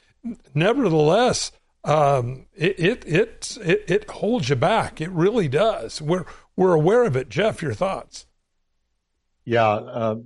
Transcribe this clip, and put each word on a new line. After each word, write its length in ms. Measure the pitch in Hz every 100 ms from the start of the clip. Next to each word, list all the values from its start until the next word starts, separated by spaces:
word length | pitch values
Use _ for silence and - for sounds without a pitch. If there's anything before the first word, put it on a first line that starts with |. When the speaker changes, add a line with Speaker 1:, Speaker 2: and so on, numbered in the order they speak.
| _ _ 233 - _
Speaker 1:
nevertheless, 1000 | 147 180 254 220 160 151 190 247 170 - - _ _
um, 600 | - 151 143 139 120 131 -
it, 260 | - 165 -
it, 260 | 170 240 -
it, 500 | 151 226 - - 254
it, 200 | 185 202 -
it 220 | 143 -
holds 380 | - 196 240 127
you 60 | 135
back. 460 | 156 220 151 -
It 80 | 160
really 380 | 185 180 240 160
does. 540 | 139 220 190 113 -
We're, 240 | 151 180 160 - _ -
we're 180 | 185
aware 320 | 165 151 233 233
of 100 | 131
it. 140 | 131
Jeff, 320 | 117 214 -
your 120 | 156
thoughts? 520 | 104 190 156 - - - _ _ _ _ _ _ _ _ _ _ _ -
Speaker 2:
Yeah, 220 | 117 110
uh, 480 | 107 120 123 113 113